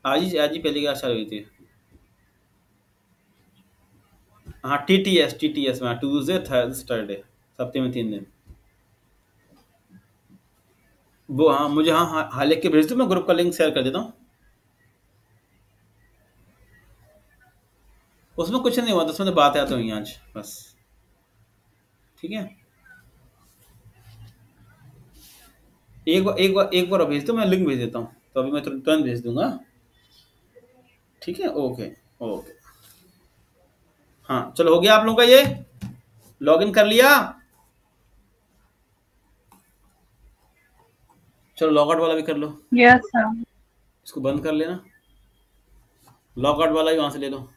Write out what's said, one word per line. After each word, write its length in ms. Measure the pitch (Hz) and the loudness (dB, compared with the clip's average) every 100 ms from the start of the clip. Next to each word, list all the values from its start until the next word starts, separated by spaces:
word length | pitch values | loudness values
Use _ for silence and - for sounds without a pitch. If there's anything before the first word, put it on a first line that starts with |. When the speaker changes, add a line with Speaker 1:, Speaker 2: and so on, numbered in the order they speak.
| 131 | -2
Speaker 1:
आज 180 | 147 | -2
ही, 140 | 185 170 | -2 -2
आज 140 | 147 | -2
ही 80 | 160 | -2
पहली 220 | 160 147 | -4 -4
क्लास 200 | 143 135 | -4 -4
चालू 120 | 131 | -4
हुई 120 | 113 110 | -4 -6
थी। 200 | 107 104 _ _ _ _ _ _ _ _ _ _ _ _ _ _ _ _ _ _ _ _ _ _ _ _ _ _ _ _ _ - - 131 | -12 -16 _ _ _ _ _ _ _ _ _ _ _ _ _ _ _ _ _ _ _ _ _ _ _ _ _ _ _ _ _ -20 -14 -6
हाँ, 180 | 143 - | -6 0
टीटीएस, 520 | 190 190 175 - - | 0 2 2 2 -2
टीटीएस 420 | 151 147 135 127 | -4 -2 -4 -4
में, 160 | 123 117 | -6 -4
Tuesday, 400 | 139 143 135 185 | -4 -4 -2 -4
थर्सडे, 760 | - 127 123 131 - 117 101 98 - _ _ - | -2 -2 -2 -8 -8 -8 -6 -12 -14 _ _ -10
सप्ताह 240 | 123 135 | -6 -4
में 80 | 127 | -4
तीन 200 | 127 113 | -4 -6
दिन। 140 | 104 98 _ - - _ _ _ _ _ _ _ _ _ _ _ _ _ 185 _ _ _ 190 _ _ _ _ _ _ _ _ - | -8 -14 _ -20 -20 _ _ _ _ _ _ _ _ _ _ _ _ _ -20 _ _ _ -20 _ _ _ _ _ _ _ _ -8
वो, 200 | 135 156 | 2 2
हाँ, 180 | 139 147 | 4 0
मुझे, 220 | 147 160 | 0 2
हाँ, 140 | 160 165 | 2 0
हाँ, 240 | 160 - | -4 -6
हाँ, 120 | 131 143 | -4 0
लिख 160 | 160 | 0
के 80 | 180 | 2
भेज 200 | 156 156 | 2 2
दो, 60 | 247 | 0
मैं 140 | 240 | 0
group 180 | 185 - | 0 2
का 60 | |
link 200 | 170 175 | 2 2
share 180 | 170 156 | 0 0
कर 120 | 143 | 0
देता 160 | 127 165 | -2 -4
हूँ। 140 | 226 - _ _ _ _ _ _ _ _ _ _ _ _ _ _ _ _ _ _ _ _ _ _ _ _ _ _ _ _ _ _ _ _ 740 _ _ _ _ _ _ _ _ - | -8 -14 _ _ _ _ _ _ _ _ _ _ _ _ _ _ _ _ _ _ _ _ _ _ _ _ _ _ _ _ _ _ _ _ _ _ _ _ _ _ _ _ _ -8
उसमें 240 | 165 254 | -4 0
कुछ 180 | 254 247 | 0 0
नहीं 140 | 233 | 0
हुआ, 100 | 185 | 0
उसमें 260 | 156 - 196 | 0 -2 -2
तो 60 | 165 | 4
बात 200 | 143 143 | 2 2
आया 100 | 135 | -4
तो 100 | 131 | -4
हुई 160 | 113 | -4
आज, 220 | 107 104 - - 110 | -8 -12 -18 -20 -18
बस। 400 | 104 - - _ _ _ _ _ _ _ _ _ _ _ _ _ _ _ | -18 -20 -20 _ _ _ _ _ _ _ _ _ _ _ _ _ _ _
ठीक 80 | - | -12
है, 120 | 214 190 - _ _ - - _ _ _ _ _ _ _ _ - _ - - - _ _ _ _ _ - - - - - - - _ _ _ _ - - | -12 -12 -18 _ _ -20 -20 _ _ _ _ _ _ _ _ -20 _ -20 -20 -20 _ _ _ _ _ -20 -20 -20 -20 -20 -20 -20 _ _ _ _ -8 0
एक 160 | 180 | 2
बार, 140 | 190 - | 2 0
एक 160 | 196 190 | 2 2
बार, 140 | 196 | 0
एक 160 | 180 180 | 0 0
बार 140 | 190 151 | 0 0
भेज 200 | 147 143 | -2 -2
दो, 80 | |
मैं 120 | 226 196 | -2 0
link 220 | 190 165 | 0 0
भेज 120 | 127 | -2
देता 200 | 117 117 | -6 -8
हूँ, 160 | 117 - _ | -12 -16 _
तो 80 | 131 | -6
अभी 100 | 131 | -4
मैं 100 | 147 | -6
तुरंत, 200 | 143 135 131 | -6 -6 0
तुरंत 200 | 156 131 | 0 0
भेज 180 | 120 | -4
दूंगा। 240 | 117 127 240 190 - _ _ _ _ _ _ _ _ - _ _ _ _ _ _ | -6 -4 -4 -6 -16 _ _ _ _ _ _ _ _ -20 _ _ _ _ _ _
ठीक 180 | - 175 | -12 -6
है, 80 | 370 | -6
ओके, 420 | - 131 123 98 - _ _ | -4 -4 -6 -12 -14 _ _
ओके। 320 | 113 95 - - - _ _ _ _ _ _ _ _ _ _ _ _ _ _ _ - | -10 -10 -12 -20 -20 _ _ _ _ _ _ _ _ _ _ _ _ _ _ _ -6
हाँ, 240 | 127 117 - | -6 -6 0
चलो, 160 | 165 170 | 4 6
हो 40 | |
गया 140 | 196 214 | 6 6
आप 100 | 220 | 6
लोगों 120 | 226 | 4
का 60 | |
ये? 420 | 240 262 285 - - - - - _ _ - _ | 8 8 6 -4 -14 -16 -16 -16 _ _ -20 _
लॉगिन 300 | 147 165 202 | 2 4 4
कर 120 | 214 208 | 2 4
लिया? 240 | 226 269 277 196 - _ _ _ _ _ _ _ _ _ _ _ _ _ _ _ _ _ _ _ _ _ _ _ _ _ _ _ _ _ _ _ _ _ _ _ _ _ _ _ _ _ - | 6 6 6 2 -10 _ _ _ _ _ _ _ _ _ _ _ _ _ _ _ _ _ _ _ _ _ _ _ _ _ _ _ _ _ _ _ _ _ _ _ _ _ _ _ _ _ -4
चलो, 120 | 156 | 2
लॉगआउट 300 | 151 147 160 | 2 2 2
वाला 160 | 165 160 | 0 -2
भी 60 | |
कर 160 | 156 147 | -4 -6
लो। 100 | 151 - _ | -8 -12 _
Speaker 2:
यस, 280 | 247 240 247 - | 6 8 8 4
sir। 380 | 240 220 226 233 _ _ _ _ _ - | -4 -2 -6 -12 _ _ _ _ _ -16
Speaker 1:
इसको 140 | 147 | -6
बंद 220 | 135 147 | -4 -2
कर 80 | 156 | -2
लेना, 260 | 151 160 180 - _ _ _ _ _ _ _ _ _ _ _ _ _ _ 123 | -2 -4 -8 -12 _ _ _ _ _ _ _ _ _ _ _ _ _ _ -4
लॉगआउट 340 | 139 147 160 | -2 2 2
वाला 200 | 156 160 | 2 0
भी 60 | 160 | 0
वहां 140 | 143 | -2
से 80 | 139 | -6
ले 100 | 139 | -8
लो। 180 | 135 131 | -10 -14